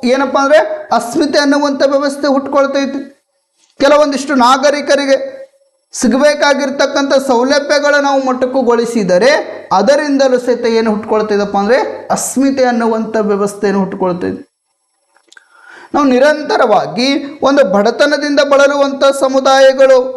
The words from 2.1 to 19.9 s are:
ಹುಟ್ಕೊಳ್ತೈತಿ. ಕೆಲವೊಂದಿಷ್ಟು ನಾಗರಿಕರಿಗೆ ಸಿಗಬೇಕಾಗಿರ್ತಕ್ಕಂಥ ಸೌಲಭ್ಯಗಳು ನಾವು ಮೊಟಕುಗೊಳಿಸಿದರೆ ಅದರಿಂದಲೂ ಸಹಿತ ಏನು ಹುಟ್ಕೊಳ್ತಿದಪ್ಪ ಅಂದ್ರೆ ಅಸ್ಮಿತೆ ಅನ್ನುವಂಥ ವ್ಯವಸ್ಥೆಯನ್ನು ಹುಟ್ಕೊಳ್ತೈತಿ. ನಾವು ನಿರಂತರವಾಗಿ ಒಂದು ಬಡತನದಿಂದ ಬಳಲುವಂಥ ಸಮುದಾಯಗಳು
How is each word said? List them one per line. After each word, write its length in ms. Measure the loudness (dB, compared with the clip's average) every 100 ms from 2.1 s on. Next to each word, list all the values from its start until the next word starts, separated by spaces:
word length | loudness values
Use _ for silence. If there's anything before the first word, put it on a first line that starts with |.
| -4 -2
ಹುಟ್ಕೊಳ್ತೈತಿ. 640 | -2 -2 0 0 -2 -4 -8 -12 _ _ _ _ _ _ _
ಕೆಲವೊಂದಿಷ್ಟು 540 | 2 4 2 -2 -2 2 2
ನಾಗರಿಕರಿಗೆ 720 | 4 2 -2 0 -2 2 -2 -2 -12 -20 _ _ _ _
ಸಿಗಬೇಕಾಗಿರ್ತಕ್ಕಂಥ 1160 | -4 -2 2 2 2 0 0 -2 -2 -2 -2 0 0 0
ಸೌಲಭ್ಯಗಳು 720 | 0 2 0 0 0 2 0 2
ನಾವು 120 | 0 -2
ಮೊಟಕುಗೊಳಿಸಿದರೆ 1040 | -2 -2 -2 0 0 0 -2 0 2 4 2 -2 -12 -4 0
ಅದರಿಂದಲೂ 600 | 2 0 2 0 2 0 0
ಸಹಿತ 180 | -2 0 0
ಏನು 120 | 0
ಹುಟ್ಕೊಳ್ತಿದಪ್ಪ 640 | -2 -2 -2 0 -2 -2 -2
ಅಂದ್ರೆ 160 | 0 0 0 -8 -6 -6
ಅಸ್ಮಿತೆ 480 | -4 -2 -2 0 0
ಅನ್ನುವಂಥ 440 | 0 -2 -2 -4 -4 -2
ವ್ಯವಸ್ಥೆಯನ್ನು 500 | -2 -2 -4 -2 -2
ಹುಟ್ಕೊಳ್ತೈತಿ. 580 | -4 -4 -4 -4 -6 -8 -14 _ _ _ _ _ _ _ _ -20 _ _ -20 -20 -8
ನಾವು 120 | -2 2
ನಿರಂತರವಾಗಿ 960 | 4 4 2 -2 0 2 2 0 -4 -2 -2 -6 -4 0
ಒಂದು 160 | 2 2
ಬಡತನದಿಂದ 680 | 2 0 0 0 0 -2 0 2
ಬಳಲುವಂಥ 500 | 4 2 2 -2 0 0 2
ಸಮುದಾಯಗಳು 720 | 0 0 2 4 4 4 4